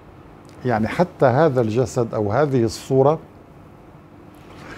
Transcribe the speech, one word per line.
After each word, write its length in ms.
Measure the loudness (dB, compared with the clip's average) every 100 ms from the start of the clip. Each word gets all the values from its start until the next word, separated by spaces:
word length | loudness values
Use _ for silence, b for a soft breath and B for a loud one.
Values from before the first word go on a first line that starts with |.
| -20 -20 -20 -20 -20 -8 -4
يعني 220 | -2 -2
حتى 380 | -2 -4 2 2
هذا 360 | 4 2 2
الجسد 520 | 0 0 -2 -2 -4
أو 180 | -2 -2
هذه 320 | 0 0 0
الصورة 560 | -2 -4 -2 2 2 2 -4 -20 -20 -20 -20 -20 -20 -20 -20 -20 -20 B B B B